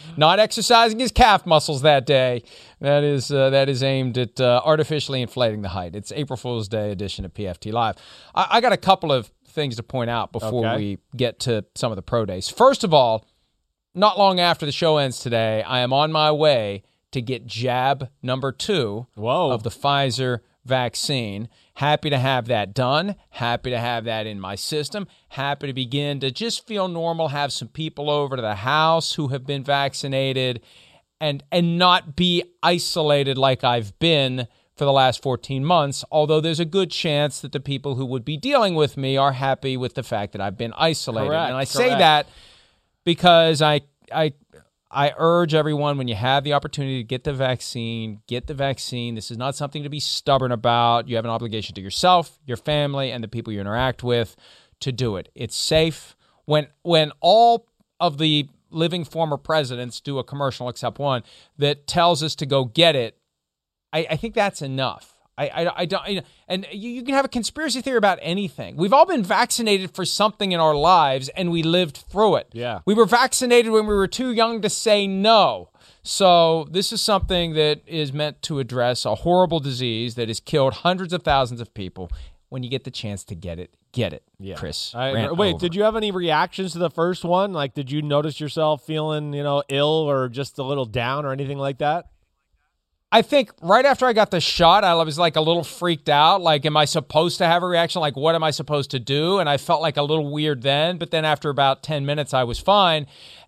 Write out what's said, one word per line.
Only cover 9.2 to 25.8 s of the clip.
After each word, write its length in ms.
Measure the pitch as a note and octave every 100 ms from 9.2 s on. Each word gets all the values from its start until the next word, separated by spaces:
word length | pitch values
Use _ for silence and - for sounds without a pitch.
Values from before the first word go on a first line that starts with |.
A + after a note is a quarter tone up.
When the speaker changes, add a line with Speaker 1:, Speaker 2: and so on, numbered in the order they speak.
| G#2 _ _
Speaker 1:
things 300 | - C#3+ A2+
to 60 |
point 260 | - C3 A#2
out 240 | A#2 F#2+
before 320 | A2+ A2 A#2+ A2+
Speaker 2:
Okay. 80 | A#2
Speaker 1:
we 200 | G#2 F#2+ _ A#2
get 240 | A#2+ -
to 240 | B2+ A2 - -
some 140 | B2
of 60 | G2
the 60 |
pro 240 | - A#2+ G2+
days. 240 | F#2 -
First 340 | - B3+ C#4
of 100 | G3
all, 320 | D3+ A#2+ A2 - _ _ _ _ _ _
not 240 | F3+ G#3 F#3+
long 200 | G3 F3+
after 240 | F3 E3 D3
the 60 |
show 240 | - E3 D3+
ends 220 | C3+ -
today, 420 | B2 A#2 A2 A2
I 160 | G2+ B2+
am 140 | B2
on 180 | C3+ D#3
my 180 | D#3 D3+
way 500 | D3+ D#3 B2+ G#2 G2+ - _ _
to 100 | C3
get 260 | A#2 B2 A#2
jab 640 | A2+ B2+ B2 C3+ C#3 B2+ _
number 300 | B2 C3 C3+
two 560 | - - F#3 A2 G#2 B2 -
Speaker 2:
Whoa. 360 | A2+ D#3 D#3
Speaker 1:
of 120 | B2
the 60 | A2+
Pfizer 720 | - C#3+ C#3 C#3 A2+ B2+ A#2+ - _ B2+
vaccine. 800 | C3 A#2+ - - C3+ A2 G2 A2+ _ _ -
Happy 340 | C#3+ D3+ D#3
to 80 | C3+
have 300 | C3+ B2+ A#2
that 260 | A2+ G2
done. 420 | A#2 B2+ D3+ G3 G3 _
Happy 400 | - A#2+ A#2+ B2+
to 100 | A#2+
have 240 | A#2+ A#2
that 240 | A2+ A2 G#2+
in 140 | G2+
my 140 | F#2+ G2
system. 520 | - D3+ C#3+ G#3 F#3+ _ _
Happy 380 | - C#3 C#3+ C#3+
to 60 |
begin 460 | C3